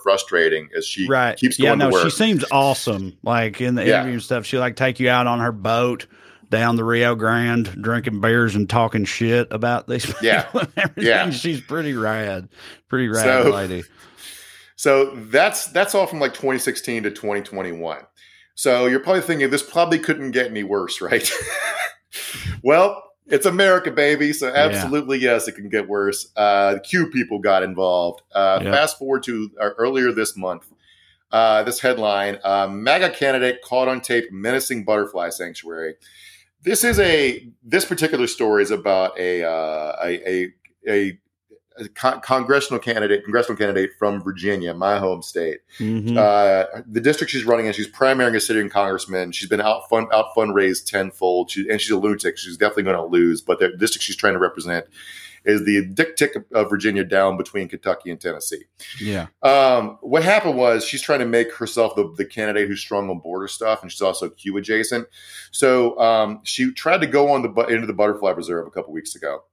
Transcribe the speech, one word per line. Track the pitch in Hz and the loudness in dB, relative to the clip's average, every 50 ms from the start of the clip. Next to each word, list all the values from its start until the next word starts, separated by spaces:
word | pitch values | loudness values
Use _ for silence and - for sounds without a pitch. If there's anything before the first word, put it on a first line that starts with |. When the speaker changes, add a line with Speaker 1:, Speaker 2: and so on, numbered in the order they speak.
| - | 0
Speaker 1:
frustrating | 101 98 98 - - 95 85 82 80 80 78 76 76 - | 0 0 0 0 0 0 2 2 2 2 -2 -4 -8 -8
as | 82 - | -8 -8
she | - - 98 95 90 | -8 -6 -6 -2 0
Speaker 2:
Right. | 135 127 123 117 - - | 0 0 0 0 -2 -2
Speaker 1:
keeps | 127 127 - - | -2 -2 0 2
Speaker 2:
Yeah, | 135 143 | 2 2
Speaker 1:
going | 143 139 | 4 2
Speaker 2:
no, | 143 135 | 2 2
Speaker 1:
to | - | 4
work. | - 170 | 4 2
Speaker 2:
she | 165 | 2
seems | 143 - 214 226 208 143 127 - | 0 0 0 2 2 0 0 0
awesome. | - 139 139 139 135 - - 127 107 98 98 92 - _ - | 2 2 2 2 2 0 -2 -4 -4 -4 -6 -8 -12 _ -4
Like, | - 117 117 113 110 104 - | -2 0 0 0 -2 -4 -4
in | 123 123 123 | -2 -2 0
the | 120 95 | 0 2
Speaker 1:
Yeah. | - - - | 4 4 4
Speaker 2:
interview | - 131 123 | 2 -2 -4
and | 117 | -6
stuff, | 110 - 131 120 107 | -4 -4 -4 -4 -2
she'll, | - - 127 | -2 -2 -2
like, | 127 123 113 | -2 -2 -2
take | - 131 131 120 - | 0 -2 -2 0 0
you | 131 123 | 2 2
out | 123 123 123 120 | 4 4 2 2
on | 120 120 | 0 0
her | 117 120 113 | 0 -2 -4
boat | 104 95 110 113 117 123 123 120 - - - _ - - - - _ _ _ | -4 -2 0 0 2 2 0 -2 -4 -10 -16 _ -20 -20 -20 -20 _ _ _
down | 107 110 117 120 117 | 0 2 2 2 2
the | 117 110 | 2 0
Rio | 113 117 117 120 120 120 | 0 2 4 4 2 2
Grande, | 110 110 113 113 117 120 120 117 120 110 95 90 98 | 2 0 0 2 2 2 2 0 0 0 -2 -6 -6
drinking | 101 110 117 117 - 120 107 101 | -4 -2 -2 -2 -2 -4 -4 0
beers | 101 113 117 120 117 113 98 | 2 4 4 4 4 2 2
and | 104 104 95 | 0 0 2
talking | 113 120 113 110 - 110 101 | 2 2 2 2 2 0 -2
shit | - - - 120 113 117 120 117 - | -2 -2 -2 0 2 2 2 0 0
about | - 110 113 120 120 113 - - | -4 -2 -2 0 -2 -2 -2 -4
these | 123 123 - - | -6 -4 -4 -6
people | - - - | -6 -2 2
Speaker 1:
Yeah. | 113 98 82 - - | 2 2 2 0 -2
Speaker 2:
<laughs> | - | -2
and | - 185 - - | -2 -4 -2 -2
everything. | 190 196 170 - - - | -2 -2 -2 -2 0 2
Speaker 1:
Yeah. | 117 - - 165 180 | 2 4 4 2 0
Speaker 2:
She's | 135 120 - 170 160 127 | -2 -4 -4 -4 -4 -6
pretty | - - 147 165 160 147 135 | -6 -6 -6 -6 -4 -4 -4
rad. | 120 110 107 110 110 107 101 - 90 92 104 _ - - - - - _ _ | -2 -2 -2 -2 -2 -4 -4 -6 -8 -10 -14 _ -20 -20 -20 -20 -20 _ _
Pretty | - 127 127 113 | -2 -2 0 0
rad | 107 113 - 127 131 127 123 | 0 2 2 4 4 6 4
Speaker 1:
So | 147 | 4
Speaker 2:
lady. | 135 101 98 90 92 87 - - _ _ - - _ - - - - - - - - - - _ _ | 4 2 -2 -4 -6 -8 -8 -12 _ _ -20 -20 _ -20 -20 -20 -20 -20 -20 -20 -20 -20 -20 _ _
Speaker 1:
So | - - 147 135 135 139 135 139 | -2 2 4 6 6 4 2 0
that's, | 120 110 110 120 143 180 214 208 - - - | -8 -8 2 4 4 4 4 2 -2 -8 -2
that's | - 170 202 196 - | 0 0 0 2 2
all | 196 185 - | 0 0 0
from, | 165 156 | 0 -2
like, | 143 131 - | -2 -2 -2
twenty | - - 135 131 123 | -2 -2 -2 0 0
sixteen | - 139 123 - - - 120 113 104 | -2 -4 -4 -4 -6 -6 -6 -4 -4
to | 104 | -4
twenty | 104 - - 104 101 101 | -6 -4 -6 -4 -4 -4
twenty-one. | 98 - 101 98 92 90 85 85 82 82 76 69 - _ _ _ - _ _ _ _ _ _ | -6 -6 -8 -8 -8 -8 -8 -8 -8 -8 -8 -10 -14 _ _ _ -20 _ _ _ _ _ _
So | - - 139 123 123 123 | -2 0 2 2 4 4
you're | 127 127 131 | 2 2 0
probably | 135 170 190 185 180 | 2 2 0 0 2
thinking, | 170 165 147 139 131 | 0 0 0 2 2
"This | 139 135 | 0 -2
probably | - - - 170 170 165 165 165 | -2 -2 0 0 2 2 2 0
couldn't | 160 - 147 139 139 135 | 0 -2 -2 -2 -4 -2
get | 120 127 123 120 | -2 0 -2 0
any | 110 104 101 | -2 -6 -4
worse," | 92 101 101 95 85 - - | -2 -2 -2 -2 -4 -6 -8
right? | 95 82 - 110 - - - - | -2 0 0 0 0 0 -4 -4
<laughs> | - - - - - - - - - - - _ _ _ - - - - - - - - - - - | -6 -6 -6 -6 -6 -6 -6 -6 -8 -8 -10 _ _ _ -14 -12 -12 -12 -12 -8 -8 -8 -8 -2 2
Well, | 127 151 170 185 202 202 - - - _ _ _ - | 4 6 6 6 4 2 -4 -12 -20 _ _ _ 0
it's | 147 139 - | 0 2 2
America, | 190 175 185 196 190 185 180 185 165 | 2 2 4 6 6 6 4 2 -2
baby. | 131 151 147 143 151 139 147 147 147 | 0 2 2 2 4 2 0 -2 -2
So | 151 143 127 | -2 -4 0
Speaker 2:
Yeah. | 127 143 151 | 2 2 2
Speaker 1:
absolutely, | 156 - 95 92 87 143 151 135 127 139 135 | 2 2 -2 -2 -2 -2 -2 0 -2 -2 0
yes, | 127 123 117 110 - 113 | 2 2 2 2 0 -4
it | - | -10
can | - 101 98 | -12 -10 -4
get | 101 107 98 92 | -2 -2 -2 -2
worse. | 104 101 98 101 101 - - - _ | -2 -2 0 -2 -2 -4 -8 -8 _
Uh, | 110 104 104 101 98 101 98 101 | 2 2 4 4 4 4 2 2
the | 98 | 0
Q | - - - 180 165 156 | -4 -2 0 0 0 0
people | - 127 117 - 107 101 | -2 -4 -4 -4 -6 -2
got | 98 104 95 95 92 | 2 2 4 4 2
involved. | 95 92 87 95 92 90 90 87 87 85 - _ _ - | 0 -2 0 0 2 2 2 0 0 -4 -8 _ _ -2
Uh, | 98 98 95 95 95 95 | 2 2 4 2 2 2
Speaker 2:
Yep. | 98 110 | 0 2
Speaker 1:
fast | 143 151 147 - - | 2 2 0 -2 -6
forward | 135 135 135 131 131 | -4 -2 -2 -2 -2
to, | 127 120 110 107 104 - - | -4 -6 -6 -6 -8 -6 -4
uh, | 107 104 101 - | -4 -4 -2 -2
earlier | 113 127 135 131 127 123 | -2 0 0 2 0 2
this | 107 110 110 - - | 0 0 -2 -2 -4
month, | 101 92 92 87 85 - - _ _ _ _ _ _ _ _ _ _ _ _ | -6 -6 -6 -6 -8 -12 -20 _ _ _ _ _ _ _ _ _ _ _ _
uh, | - 113 113 110 107 107 107 | 2 4 4 6 4 4 2
this | 120 117 - | 0 -4 0
headline, | - 127 127 110 110 104 101 98 101 101 101 101 - | 0 0 0 2 0 0 0 0 0 -2 -4 -4 -2
uh, | 98 98 98 98 95 | 0 2 2 0 -2
"maga | 98 101 110 131 151 185 185 170 | -4 -4 0 2 2 2 2 0
candidate | 170 - 143 135 135 127 127 127 127 - | 0 0 0 0 2 2 0 0 -2 -4
caught | - - 123 127 131 131 | -6 -4 -2 0 0 0
on | 131 123 | -2 -4
tape | 120 - 123 117 113 107 | -4 -2 -2 -2 -2 -2
menacing | 95 95 101 117 127 135 131 - 131 113 98 | -10 -6 -4 -2 -2 -2 -2 -4 -6 -6 -2
butterfly | 101 107 107 101 - - 90 87 85 | 0 0 0 0 -2 -4 -6 -6 -6
sanctuary." | 85 - 90 87 82 - - 82 82 82 82 80 78 - _ _ _ - - - - - _ _ _ _ _ | -6 -8 -10 -12 -12 -14 -14 -14 -12 -8 -8 -10 -10 -12 _ _ _ -20 -20 -20 -20 -20 _ _ _ _ _
This | 180 214 - - | -2 0 2 2
is | 240 226 196 | 2 4 4
a, | 202 175 160 151 139 127 120 - 127 117 - _ _ | 4 4 4 4 2 2 0 -4 -10 -16 -20 _ _
this | 113 147 190 185 | -2 0 0 0
particular | - 180 - 156 160 156 123 123 117 | 0 -2 -2 0 0 2 0 0 0
story | - - 120 107 107 104 101 | 0 0 0 2 4 4 2
is | 101 | 2
about | 107 98 85 101 95 92 92 92 - 92 | 0 -2 0 2 2 2 2 0 -2 -2
a, | 90 90 90 87 85 | -2 -2 0 0 -2
uh, | 82 80 80 80 78 78 78 76 76 - - 87 | -2 -2 -2 -2 -4 -4 -4 -6 -6 -6 -4 -4
a, | 87 87 85 - 92 | -4 -4 -4 -4 -4
a, | 92 92 90 90 - _ _ _ _ _ _ 113 | -2 -2 -4 -4 -8 _ _ _ _ _ _ 0
a, | 104 101 98 95 90 - _ _ _ _ _ _ - _ _ _ _ 123 | 0 0 0 0 -4 -10 _ _ _ _ _ _ -20 _ _ _ _ -16
a | 110 101 - | -16 -16 -12
con-, | - - 131 135 - | -2 -2 -2 -2 -2
congressional | - - 127 131 127 120 139 139 139 - 127 117 | -2 0 0 0 2 2 2 2 2 0 -4 -4
candidate, | - 120 117 110 104 101 101 101 - | -2 -2 -2 0 2 2 2 2 0
congressional | 107 107 120 113 - 110 98 | 0 0 0 2 0 0 -2
candidate | 107 101 95 95 95 92 - _ | 0 0 2 0 0 -2 -2 _
from | 104 104 101 98 | 0 0 0 -2
Virginia, | 92 95 92 90 87 101 101 95 87 87 85 | -4 -6 -8 -4 -2 -2 -2 -2 -4 -6 -6
my | 87 92 101 101 98 | -2 0 0 0 2
home | 98 95 92 87 | 0 -2 -2 -4
state. | 80 - - 87 82 80 76 - - _ _ - | -8 -8 -6 -4 -4 -4 -6 -8 -14 _ _ -6
Speaker 2:
Mm-hmm. | 117 107 113 113 104 117 120 113 | -4 -4 -4 -2 -2 0 2 4
Speaker 1:
Uh, | 107 104 104 104 101 98 95 95 92 - - 113 - | 4 4 6 6 6 6 6 4 2 -2 -4 -12 -16
the | 113 107 117 | -6 -4 2
district | 117 139 151 - 175 - | 2 2 2 2 -2 -4
she's | - 131 110 | -4 -2 2
running | 113 120 117 113 110 | 2 2 2 2 -2
in, | |
she's | 101 104 104 - | -2 -4 -6 -10
primarying | - - 135 131 131 127 123 120 113 | -2 2 2 2 4 4 2 2 2
a | 107 | 0
sitting | - - 113 110 104 101 | 0 0 0 0 0 0
congressman. | - 101 101 98 95 92 - 101 95 92 90 87 | 0 0 0 0 -2 -4 -6 -4 -4 -4 -4 -4
She's | 87 - 101 90 | -8 -10 -4 -2
been | 110 104 | 0 2
out | 104 107 110 - - - | 4 2 2 2 0 0
fund-, | 117 110 113 110 | 0 0 2 2
out | 110 107 110 - - | 2 2 2 2 0
fundraised | 117 110 107 98 101 98 95 92 - - - | 0 0 2 2 2 2 2 0 -2 -6 -4
tenfold, | - 98 95 95 - - 95 92 90 90 90 - | -4 -4 -4 -4 -6 -4 -2 0 0 0 -2 -2
she, | - 98 101 107 | -6 -6 -4 -2
and | 107 104 | -2 -2
she's | - - | 0 0
a | 107 92 | 0 0
lunatic. | 98 107 104 98 - 107 101 - | 2 0 -2 0 -2 -4 -6 -6
She's | - 90 85 82 | -12 -14 -4 0
definitely | 104 104 - 107 95 | 0 0 0 0 0
gonna | 95 92 87 95 | 0 0 -2 -2
lose, | 85 87 87 85 85 82 82 | 0 2 4 4 4 2 0
but | - - 90 - | 0 -2 2 2
the | 95 90 | 2 0
district | 90 90 104 113 - - - | 2 0 -2 -2 -2 -4 -6
she's | - 98 - | -8 -6 0
trying | - 104 95 | 0 0 2
to | 90 | 2
represent | 92 87 - 92 82 87 87 85 - - _ - - - - - - - - _ _ | 0 0 -2 -6 -6 -6 -6 -6 -6 -8 _ -20 -20 -20 -20 -20 -20 -20 -20 _ _
is | 107 107 104 - | 0 0 2 2
the | 101 101 101 92 | 2 2 2 0
dick | 92 95 123 160 - - - | 0 -2 -2 -2 -2 0 -2
tick | 147 147 - - - _ - | -2 -2 -2 -8 -12 _ -2
of | 110 104 - | -2 0 0
Virginia | 104 98 90 107 98 101 92 | -2 0 0 0 0 0 -2
down | 85 98 98 98 98 95 92 | 0 2 2 2 2 0 -2
between | 95 - - 101 95 82 | -8 -6 -6 -8 -8 -8
Kentucky | - 85 - 98 87 - - 90 | -10 -8 -6 -6 -6 -4 -6 -12
and | 85 78 | -12 -8
Tennessee. | - 90 78 76 - - 82 73 - _ _ _ - - - - | -8 -8 -8 -6 -8 -10 -10 -12 -14 _ _ _ -20 -18 -16 -10
Speaker 2:
Yeah. | 101 104 101 92 82 - _ _ | -8 -6 -6 -6 -8 -10 _ _
Speaker 1:
Um, | - 135 135 139 135 131 127 117 - 107 104 - | 0 2 4 6 4 4 4 2 0 -2 -8 -12
what | - 135 131 165 | -6 0 0 2
happened | 160 180 208 214 208 170 139 127 | 4 4 2 2 2 0 0 2
was | 127 123 113 110 - | 4 4 4 2 0
she's | - - 135 | -4 -8 -8
trying | - - 147 135 | -2 -2 0 0
to | 123 | 0
make | 117 117 117 117 117 - | 0 2 0 0 0 -4
herself | - 117 110 - 120 113 107 - | -8 -8 -6 0 0 0 0 2
the, | 107 101 82 80 98 | 0 -2 -2 -2 -8
the | 98 | -8
candidate | - - 113 107 107 104 104 101 101 | -8 -6 -6 -4 -2 0 0 -2 -2
who's | 101 98 | -4 -8
strong | - - 110 101 101 95 | -8 -6 -4 -4 -4 -4
on | 87 82 | -6 -8
border | 80 82 90 95 98 95 | -8 -10 -8 -8 -8 -10
stuff, | - - 110 110 110 - | -10 -4 -2 -2 -2 -2
and | - 90 | -4 -12
she's | - - | -8 -4
also | 101 95 92 - 92 85 | -2 -2 -2 -2 -6 -8
Q | - _ - 98 95 101 | -10 _ -8 -6 -6 -6
adjacent. | 101 107 110 110 110 - 123 117 117 - _ - - - - - - - | -4 -2 -2 -2 0 -2 -4 -4 -6 -8 _ -20 -20 -20 -20 -20 -20 -12
So, | - - 139 131 127 127 123 120 107 - | -4 2 2 4 4 4 2 2 2 2
um, | 117 113 113 110 107 104 107 107 - | 4 4 4 4 2 0 -2 -8 -8
she | - - - 127 127 127 | -8 -4 -2 -2 -2 -2
tried | - - 160 175 190 | -4 0 0 2 2
to | 165 143 | 2 2
go | - 143 143 143 | 4 4 4 4
on | 143 135 | 4 2
the | 120 107 | 0 -2
bu-, | 98 113 117 117 117 | 0 0 0 2 0
into | 113 117 107 | 0 -2 -4
the | 101 | 0
butterfly | 92 104 104 101 104 101 95 87 | 0 0 0 0 0 0 -2 -2
preserve | 87 82 85 87 85 82 - | -2 -4 -6 -6 -6 -6 -6
a | |
couple | - 92 - - | -8 -10 -10 -8
weeks | 76 80 78 - - | -12 -12 -12 -12 -14
ago. | - 78 71 69 - - _ | -8 -8 -8 -8 -8 -12 _